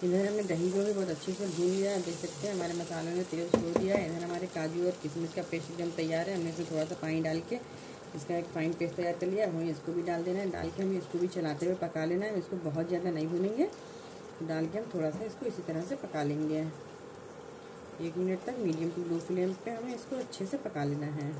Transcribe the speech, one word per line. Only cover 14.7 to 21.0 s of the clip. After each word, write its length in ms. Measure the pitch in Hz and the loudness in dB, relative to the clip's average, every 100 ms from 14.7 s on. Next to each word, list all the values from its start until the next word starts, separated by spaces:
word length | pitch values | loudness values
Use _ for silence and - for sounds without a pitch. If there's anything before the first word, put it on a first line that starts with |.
| - | 0
हम 120 | 233 | -2
थोड़ा 160 | 180 156 | 0 0
सा 120 | 165 220 | 0 -4
इसको 200 | - 247 | -4 -4
इसी 160 | - | -4
तरह 180 | 175 160 | -2 -2
से 120 | 175 269 | -2 -4
पका 260 | - 156 | -2 0
लेंगे 420 | 147 147 156 156 160 - - - - - - - - - - - - - | 2 2 2 2 0 -4 -12 -12 -12 -12 -12 -12 -12 -12 -12 -12 -12 -4
एक 200 | 165 165 | -2 2
मिनट 220 | 185 185 - | 2 2 -2
तक। 100 | 247 | 0
मीडियम 300 | 202 160 165 | 2 2 0
टू 120 | 170 | 0
लो 140 | 175 170 | 0 0
फ्लेम 300 | 165 185 185 185 - | 2 2 2 0 -4
पे 60 | |
हमें 220 | 233 240 240 | -4 -4 -6
इसको 200 | 233 254 | -4 -4
अच्छे 280 | 254 - 190 | -4 -4 -2
से 120 | 285 | -2
पका 240 | - 151 143 | -2 -2 0
लेना 220 | 147 | 0